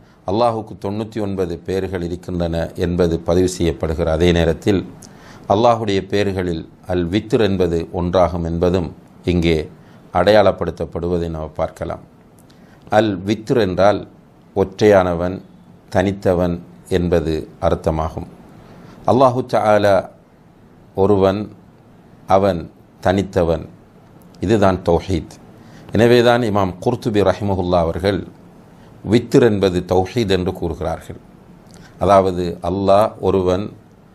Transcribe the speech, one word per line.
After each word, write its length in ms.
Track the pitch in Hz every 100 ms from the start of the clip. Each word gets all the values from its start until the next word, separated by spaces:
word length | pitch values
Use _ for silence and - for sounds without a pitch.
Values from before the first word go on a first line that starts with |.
| - _ -
அல்லாஹுக்கு 500 | 101 120 113 107 85
தொண்ணூற்றி 400 | 98 104 110 110
ஒன்பது 360 | 101 95 90 82
பெயர்கள் 440 | - 95 92 90
இருக்கின்றன 720 | 85 87 - 90 85 82 80 -
என்பது 440 | 90 87 87 82
பதிவு 300 | - 87 90 -
செய்யப்படுகிற 480 | 85 76 80 78 80
அதே 260 | 80 87
நேரத்தில் 540 | 85 82 80 110 98 - - - - - - -
அல்லாஹுடைய 580 | 101 120 117 107 98 87
பெயர்களில் 640 | 101 101 95 90 82 - - -
அல் 220 | 90 87
வித்ர் 300 | 101 107 120
என்பது 480 | 104 95 87 82 -
ஒன்றாகும் 500 | 90 87 92 87 87
என்பதும் 520 | 82 85 87 92 78 - - -
இங்கே 460 | - 87 82 78 - - - - -
அடையாளப்படுத்தப்படுவதை 1160 | 90 92 107 101 - 85 - 80 82 85 87 85
நாம் 220 | 80 78 76
பார்க்கலாம். 440 | 80 - 82 - - _ _ _ - - - - -
அல் 340 | 107 110 92
வித்ர் 360 | 95 107 - 127
என்றால் 480 | 98 87 98 95 - - - _ _ 98
ஒற்றையானவன், 840 | 92 - 107 98 90 85 90 95 - - - - -
தனித்தவன் 680 | 98 98 98 101 90 90 87 - - -
என்பது 580 | 92 87 85 78 78 - -
அர்த்தமாகும். 680 | 85 82 - 78 80 - 85 - - - - - - - -
அல்லாஹு 380 | 110 135 123 123
தஆலா 560 | 113 104 104 101 95 - - _ _ _ _ - - - -
ஒருவன், 560 | 98 101 95 98 101 - - - _ - - - -
அவன் 440 | 95 98 85 80 - _ _
தனித்தவன், 680 | 95 95 95 95 82 80 - - - - - - - -
இதுதான் 380 | 92 110 98 90
தௌஹீத். 580 | 90 85 - 90 - - - - - - -
எனவேதான் 500 | 95 117 120 117 120
இமாம் 320 | 120 101 92 90
குர்துபி 400 | 123 120 123 104
ரஹிமஹுல்லா 580 | 95 - 101 92 90 90
அவர்கள் 480 | 82 87 98 95 - - - - - - - - 82
வித்ர் 300 | 113 - 143
என்பது 380 | 120 104 98 90
தௌஹீத் 500 | 90 92 92 123 107
என்று 240 | 95 90
கூறுகிறார்கள். 600 | 90 85 82 82 80 - - - - - - - - - -
அதாவது 580 | 90 98 95 90 87 87
அல்லாஹ் 480 | 87 95 98 98 110 -
ஒருவன், 540 | 95 98 90 92 104 - - _ _